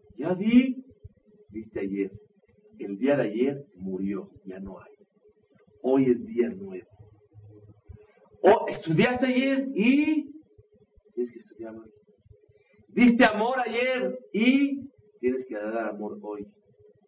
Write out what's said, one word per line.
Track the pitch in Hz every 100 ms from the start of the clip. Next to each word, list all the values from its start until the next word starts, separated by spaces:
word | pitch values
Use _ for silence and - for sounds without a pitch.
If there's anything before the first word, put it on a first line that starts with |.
| _ -
Ya | 156 185
di. | 220 247 269 254 - - - - _ _ _
Diste | 104 110 -
ayer. | 98 98 95 - - _ _ _ _ -
El | 104 98
día | 131 139
de |
ayer | 110 110 135 139 - -
murió, | 95 92 98 98 - -
ya | 98 95
no | 98 90
hay. | - - _ _ _ _ _ _ _ _
Hoy | 127 135 131
es | 117 107
día | 117 117
nuevo. | 95 98 92 - _ - _ _ - 104 107 - - _ - - _ _ _
O | 180 220 -
estudiaste | - 160 156 247 247 262
ayer | 254 269 269 269
y | - 226 277 311 311 - - - _ _ _ _ _ _
tienes | - 120
que | 113
estudiar | - - 113 110
hoy. | 110 _ _ _ _ - _ _ _ _ _
Diste | 160 247 233 233
amor | 214 233 262 233
ayer | 226 254 254 254 - -
y | 196 247 277 277 - - - _ _
tienes | 123 127 -
que | 104
dar | 107 113 107
amor | 104 104 104
hoy. | 104 104 101 _ _ _ 415 _